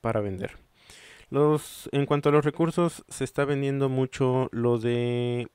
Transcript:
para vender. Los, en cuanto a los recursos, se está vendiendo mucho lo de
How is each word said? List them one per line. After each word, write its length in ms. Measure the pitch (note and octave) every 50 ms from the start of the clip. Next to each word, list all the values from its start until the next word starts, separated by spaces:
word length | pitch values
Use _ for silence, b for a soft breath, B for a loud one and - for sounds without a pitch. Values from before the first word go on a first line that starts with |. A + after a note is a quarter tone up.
para 180 | - A#2 A2 G#2+
vender. 380 | G#2 G2+ F#2+ F#2 F#2+ - - - - _ B B B B B B B B B B B B
Los, 580 | - C#3 D3 D3+ D3+ D3+ - - - - - - -
en 120 | C#3+ C#3+
cuanto 240 | - D3 D3 C#3+ D3
a 20 |
los 140 | C#3+ D3+ C#3+
recursos, 580 | D3+ C#3+ - E3+ E3 - - F3 E3+ - - - _
se 160 | - - C3+
está 200 | C3 - - C#3
vendiendo 460 | C#3 D3 C#3 C#3 C#3 C#3 C#3 C#3 C3+
mucho 600 | C3 C3 C3 C3 - - C#3 B2+ B2+ B2+ C3 -
lo 260 | - A#2 A#2 A#2+ A#2+ A#2
de 720 | A2 A#2+ A#2+ A#2+ A#2+ A#2+ A#2+ A#2+ A#2+ A#2+ A#2+ A#2+ - - _